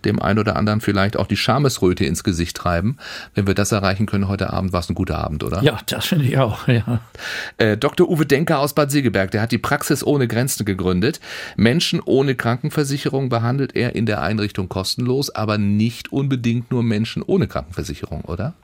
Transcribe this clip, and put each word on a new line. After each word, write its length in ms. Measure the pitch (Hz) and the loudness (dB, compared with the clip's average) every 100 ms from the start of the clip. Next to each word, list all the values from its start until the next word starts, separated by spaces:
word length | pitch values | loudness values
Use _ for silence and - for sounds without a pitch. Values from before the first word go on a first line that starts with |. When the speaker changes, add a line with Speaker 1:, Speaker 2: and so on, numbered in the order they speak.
| - | 0
Speaker 1:
dem 120 | - | 0
einen 200 | - 107 | 2 2
oder 180 | 104 - | 2 2
anderen 240 | 107 107 | 2 0
vielleicht 380 | - 101 98 - | 2 2 2 0
auch 80 | 104 | 0
die 100 | 98 | 0
Schamesröte 720 | - 123 139 - 92 87 73 | 2 2 2 2 2 2 0
ins 180 | 82 | 0
Gesicht 320 | - 85 85 - | -2 0 -2 -2
treiben. 400 | 90 85 101 139 - - - | -2 0 0 -4 -10 -14 -8
Wenn 120 | - 98 | -2 0
wir 60 | |
das 200 | 95 104 | 2 2
erreichen 340 | 104 98 101 110 | 2 0 0 0
können 200 | 101 98 | 0 0
heute 280 | 98 95 | -2 -2
Abend, 180 | 90 95 | -2 -2
war's 160 | 87 - | -2 -2
ein 60 | |
guter 240 | 87 90 76 | -2 -2 -2
Abend, 260 | 73 73 | -2 -4
oder? 180 | - 87 | -4 0
Speaker 2:
Ja, 160 | 139 104 | 0 0
das 220 | - - - | -6 -6 -2
finde 180 | 175 | 0
ich 140 | 131 139 | 2 2
auch, 280 | 120 - - | 2 0 2
ja. 360 | 117 123 117 - - - - - - | 2 2 -4 -6 -14 -10 -10 -8 0
Speaker 1:
Äh, 180 | 110 107 | 2 2
Doktor 320 | 147 - 170 | 0 2 2
Uwe 160 | 160 | 4
Denker 360 | 147 139 170 143 | 4 2 4 2
aus 120 | 143 | 0
Bad 180 | 156 143 | 2 2
Segeberg, 420 | 147 123 98 95 | 4 2 2 0
der 100 | 104 | 0
hat 100 | 110 | 0
die 60 | 120 | 0
Praxis 440 | - 147 - 139 | 0 -2 0 0
ohne 260 | - 143 120 | 2 2 2
Grenzen 360 | 107 139 - | 0 0 -2
gegründet. 560 | 101 92 90 90 117 - - - - - | -2 0 2 2 2 -2 -10 -14 -8 2
Menschen 440 | 113 156 - 170 | 4 4 0 -2
ohne 340 | - 127 139 | 2 2 2
Krankenversicherung 960 | 123 117 123 151 - 139 139 143 135 131 | 0 -2 -2 -2 -2 -2 -2 -2 -2 0
behandelt 480 | 120 117 139 135 - | 0 0 0 0 0
er 180 | 120 | -2
in 120 | - 110 | 0 -2
der 160 | 104 | 0
Einrichtung 480 | 85 107 104 - 92 | 0 -2 -2 -4 -4
kostenlos, 580 | 95 95 - 123 131 139 | -4 -4 -2 0 0 -2
aber 300 | - 107 104 | -4 -2 0
nicht 520 | 101 104 117 - - | 2 2 2 -2 -6
unbedingt 600 | 139 139 131 117 120 120 | -4 -2 0 0 0 -2
nur 120 | 127 | 0
Menschen 400 | 117 104 113 - | 0 0 -2 -4
ohne 260 | - 196 - | 0 0 0
Krankenversicherung, 760 | - 67 - 71 73 - 76 | -2 -8 -8 -8 -8 -8 -8
oder? 320 | - 90 127 - | -8 -6 -6 -8